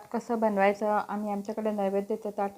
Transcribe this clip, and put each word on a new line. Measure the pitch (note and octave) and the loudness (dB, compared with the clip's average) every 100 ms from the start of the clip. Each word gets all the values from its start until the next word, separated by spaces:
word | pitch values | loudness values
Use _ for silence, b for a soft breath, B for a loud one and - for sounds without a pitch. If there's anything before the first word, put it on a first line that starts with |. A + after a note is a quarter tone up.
| - | 0
कसं | A3+ - A3+ | -6 -4 0
बनवायचं? | A3 G3 G3+ G3+ G#3+ | 2 4 4 4 2
आम्ही | G#3 - G#3 G#3+ | 0 0 -4 -4
आमच्याकडे | G3+ G3+ A3 G#3+ | -4 -6 -4 -2
नैवेद्याचं | G#3 G3 G3 G3+ A3 G#3 | 0 0 0 0 -4 -4
ताट | G#3 G3+ | -4 -4